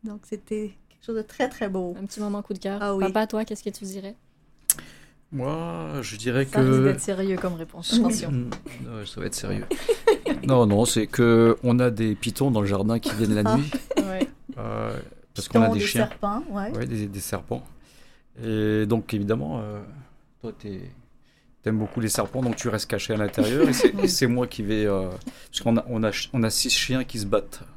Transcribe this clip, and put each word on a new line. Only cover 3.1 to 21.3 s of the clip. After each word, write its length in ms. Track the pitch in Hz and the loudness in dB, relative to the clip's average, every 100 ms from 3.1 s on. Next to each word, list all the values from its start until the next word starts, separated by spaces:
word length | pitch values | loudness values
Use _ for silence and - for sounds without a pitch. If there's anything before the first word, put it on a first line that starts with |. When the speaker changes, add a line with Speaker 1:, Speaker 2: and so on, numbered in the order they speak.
| 202 214 | 0 0
Speaker 2:
toi, 180 | 220 220 | -2 -4
qu'est-ce 180 | 214 | -6
que 60 | 208 | -10
tu 140 | 202 196 | -10 -12
dirais ? 300 | 190 196 226 _ _ _ _ _ - - - - _ _ | -12 -12 -16 _ _ _ _ _ -4 -4 -20 -20 _ _
Speaker 3:
Moi, 680 | 143 127 160 170 170 160 147 | -6 -4 -4 -6 -8 -6 -6
je 140 | 120 104 | -8 -6
dirais 300 | 117 123 135 | -2 0 2
Speaker 4:
Ça 140 | 135 | 4
risque 120 | 131 | 6
Speaker 3:
que 120 | 131 131 | 6 4
Speaker 4:
d'être 160 | - | 2
sérieux 340 | - 190 196 185 | -2 -2 -2 -2
comme 180 | 185 170 | -4 -6
réponse, 360 | 165 - 170 | -10 -10 0
Speaker 1:
Oui. 60 | 233 | 2
Speaker 4:
attention. 320 | 240 214 156 | 4 2 -2
Speaker 3:
Mm, 180 | 131 123 - - 123 123 113 | -4 -4 -8 -14 -14 -12 -10
ouais, 80 | 101 | -10
ça 140 | - | -8
va 60 | - | -6
être 80 | - | -6
sérieux. 300 | 98 101 - | -4 -4 -4
Speaker 4:
<laughs> 60 | 302 - 453 - - - - - | -6 -2 0 2 2 0 -2 4
Speaker 3:
Non, 200 | 131 110 | 6 6
non, 180 | 101 117 | 6 4
c'est 220 | - 107 | 2 0
que 500 | - 117 117 113 117 | 4 8 10 8 6
on 160 | 123 120 | 4 4
a 100 | 123 | 4
des 240 | 107 110 | 2 0
pitons 380 | 104 117 - 139 | 0 -4 0 2
dans 100 | 110 | 4
le 60 | 101 | 2
jardin 320 | 98 104 113 | 2 2 0
qui 100 | - 104 | -2 0
viennent 180 | 110 | 2
la 80 | 107 107 | 4 4
Speaker 1:
Ah. 120 | 139 | 2
Speaker 3:
nuit. 140 | 147 269 - - | 2 -4 -2 -2
Speaker 4:
Ouais. 300 | 196 190 185 - - 262 | 0 -2 -4 -4 -14 -10
Speaker 3:
Euh, 360 | 107 110 110 - - - - | -6 -4 -4 -6 -10 -18 -14
parce 140 | - - | -10 0
Speaker 1:
Pitons, 120 | 117 | 4
Speaker 3:
qu'on 40 | 113 | 4
a 40 | |
des 60 | 113 | 4
Speaker 1:
des 60 | 104 | 0
Speaker 3:
chiens. 220 | 117 202 | 0 0
Speaker 1:
serpents, 360 | - - 214 320 | -2 -4 -4 -6
ouais. 200 | 202 196 107 | -6 -6 -6
Speaker 3:
Ouais, 80 | 127 | -4
des, 220 | 113 104 | -4 -4
des 120 | 98 | -6
serpents. 440 | - 95 - 120 - - - - - - _ - | -6 -8 -6 -8 -8 -20 -20 -20 -20 -20 _ -10
Et 420 | 113 107 107 107 107 | -4 0 2 2 2
donc, 260 | 113 - | 0 0
évidemment, 460 | 107 101 113 147 139 | -4 0 0 -2 -6
euh, 200 | 107 104 104 147 127 - _ _ | -6 -10 -14 -18 -20 -20 _ _
toi, 100 | 113 104 | -14 -12
t'es, 240 | 104 95 90 - - - _ | -12 -12 -12 -18 -20 -20 _